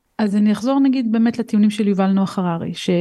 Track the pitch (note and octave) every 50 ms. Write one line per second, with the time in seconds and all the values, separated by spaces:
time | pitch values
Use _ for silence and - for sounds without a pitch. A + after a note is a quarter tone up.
0 | _ _ _ - G#3+ G#3 F#3+ G#3 G#3 G#3+ G#3 G#3 G#3 B3+ C4+ C#4 C4+ C#4 B3+ C4+
1 | B3 A3+ G#3+ A3+ A3+ A#3+ A#3 - A3+ - - G#3 G#3 G#3+ G#3 A3+ A3 G3+ G3+ F#3+
2 | G3 F#3+ G3 G3 G3 F3+ - - F#3 F3 E3+ E3 E3+ F3 F3 - - - F3+ F3